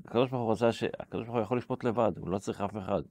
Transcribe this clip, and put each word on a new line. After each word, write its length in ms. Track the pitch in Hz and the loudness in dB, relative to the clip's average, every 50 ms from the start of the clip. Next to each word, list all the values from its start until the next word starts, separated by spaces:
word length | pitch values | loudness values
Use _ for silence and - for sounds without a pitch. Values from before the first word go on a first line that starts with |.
| 175 | -6
הקדוש 260 | - - 113 131 127 | -2 2 2 2 2
ברוך 120 | 131 123 117 | 2 0 0
הוא 80 | 110 | 0
רצה 200 | 110 95 120 117 | 2 4 4 4
ש-, 120 | 110 - 117 - - - | 4 2 0 -4 -4 -6
הקדוש 260 | - - - 113 113 | -8 -6 -6 -6 -4
ברוך 100 | 113 117 | -2 -2
הוא 80 | 120 107 | -2 0
יכול 140 | 98 127 123 | 2 0 0
לשפוט 260 | 117 - 131 - - | 0 -2 -4 -2 0
לבד, 280 | 123 107 117 117 104 90 - | 0 2 4 4 2 2 0
הוא 120 | - 87 | -2 -2
לא 80 | 87 101 | -2 -2
צריך 240 | - - 104 - | -2 -2 -4 -2
אף 160 | 98 98 101 107 | -4 -4 -4 -6
אחד. 240 | 95 95 101 87 69 - | -4 -2 -2 -2 -2 -4